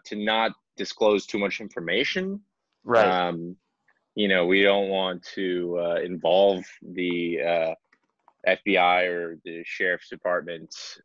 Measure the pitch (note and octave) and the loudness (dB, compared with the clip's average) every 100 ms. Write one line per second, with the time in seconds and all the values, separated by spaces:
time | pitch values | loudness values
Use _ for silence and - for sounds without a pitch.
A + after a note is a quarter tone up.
0 | - G#2 G#2 A2 A2+ - _ - G2 - | -6 -6 -2 0 0 -4 _ -10 -10 2
1 | A2 G2+ - G#2 G2 - G#2 - E2 G2+ | 4 4 0 -2 -2 -4 -10 -10 -2 -2
2 | D3 F#3+ F#3+ G#3 _ _ _ _ - A2+ | 0 -2 -4 -8 _ _ _ _ 2 4
3 | G2+ F2+ F2+ E2+ E2+ F#2 _ _ _ _ | 4 2 0 -2 -8 -14 _ _ _ _
4 | _ G#2+ G2+ F#2 F2 G2 G2 G2 G2 F#2+ | _ -4 0 2 4 4 4 4 0 -2
5 | F#2 F2+ - - F#2 F2+ F2 F2 E2+ E2+ | -2 -6 -10 -6 -4 -2 -2 -2 -2 -2
6 | F2 F2 E2 F#2 G2+ F#2 - - - F2+ | -4 -2 2 6 4 2 -6 -18 -12 -4
7 | F2+ F2 E2+ E2 E2+ E2+ D#2+ E2 _ _ | -2 -2 -2 -2 0 0 0 -4 _ _
8 | _ _ _ _ F#2+ F#2 G#2 F2+ F2 F2+ | _ _ _ _ 0 0 2 4 4 4
9 | F2+ F2 E2+ D#2+ F2 E2 E2+ - F#2 F2 | 2 -2 -6 -10 -12 -12 -12 -4 -2 -2
10 | - - F2+ F2 E2 E2 E2 - - - | -6 -8 -2 -2 -4 -12 -14 -16 -16 -18